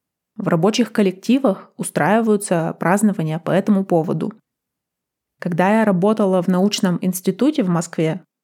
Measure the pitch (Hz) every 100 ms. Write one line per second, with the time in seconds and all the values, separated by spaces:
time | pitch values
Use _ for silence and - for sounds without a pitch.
0 | _ _ _ - 185 165 190 220 226 -
1 | 196 185 - 262 269 190 - - - -
2 | 156 220 226 208 202 170 165 165 170 202
3 | 214 185 156 156 - 165 190 196 190 170
4 | 156 156 156 - _ _ _ _ _ _
5 | _ _ _ _ 175 170 185 220 214 180
6 | 202 220 196 185 185 180 202 - 185 170
7 | 185 185 - 185 269 302 185 165 165 -
8 | 160 185 - _